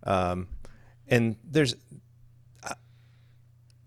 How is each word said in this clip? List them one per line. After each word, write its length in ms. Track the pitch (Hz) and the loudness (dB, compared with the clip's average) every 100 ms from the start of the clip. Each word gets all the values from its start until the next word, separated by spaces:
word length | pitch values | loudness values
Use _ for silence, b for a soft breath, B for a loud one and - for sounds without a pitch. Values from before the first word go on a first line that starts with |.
Um, 440 | - 95 90 90 90 - b b b b - | 0 0 2 -2 -6 -12 b b b b 0
and 280 | 120 113 110 | 2 2 -2
there's, 320 | - 151 127 - - - _ - - - - - | -2 2 2 -2 -14 -20 _ -20 -20 -20 -20 -16
I, 100 | - - - b b b b b b - _ - | -12 -12 -14 b b b b b b -20 _ -20